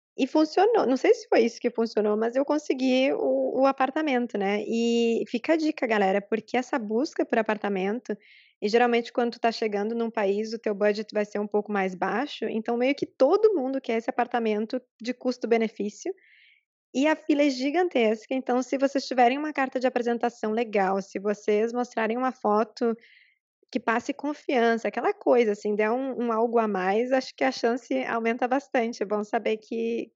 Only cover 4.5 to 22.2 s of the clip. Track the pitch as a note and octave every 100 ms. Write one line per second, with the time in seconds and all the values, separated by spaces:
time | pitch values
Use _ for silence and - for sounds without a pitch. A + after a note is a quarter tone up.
4.5 | G#3 - A3+ A#3 A#3 A#3 A3+ G#3+ A#3+ -
5.5 | D#4+ D#4 D4+ A#3+ G#3+ F#3+ G3 G3 A3+ -
6.5 | B3 B3+ C#4+ G#3 A3 D#4+ - D#4+ A#3 A3
7.5 | G#3 G#3 G3 G3 A#3+ - G#3 _ - _
8.5 | _ G#3 A#3 A#3+ A#3 A#3 - A#3+ - A#3
9.5 | A3 A3 G3+ G#3+ A#3 A3+ A3+ G3 G3+ A3
10.5 | A3 A3 G3 G#3 G#3 G#3 G#3 G#3 G3+ G#3
11.5 | G#3 G#3 G#3 F#3+ F3+ F#3+ G3+ - - A3+
12.5 | A3 A3 A#3+ B3+ C#4 - - C4 G4+ A4
13.5 | F4+ B3+ C4+ - A3+ A#3+ B3 A#3+ A#3+ A3+
14.5 | G#3 A3 B3+ - - A#3 B3 B3+ A#3+ A3
15.5 | A3+ A3 - G#3 - E4 - _ _ _
16.5 | _ _ _ _ B3+ D4 D#4 - C#4+ D4
17.5 | B3+ C#4 D#4+ F4+ B3+ A3 A3 - C4 B3+
18.5 | B3 B3+ C4+ C4+ C4+ - B3 A#3+ C#4 D4+
19.5 | D4 C4+ C4 B3+ B3 A#3 A#3 A#3 - A3
20.5 | A3 A#3 G3+ F#3+ G3 F#3+ G3+ G3+ G#3 -
21.5 | G#3 A#3 A#3+ A#3+ - A3 A#3+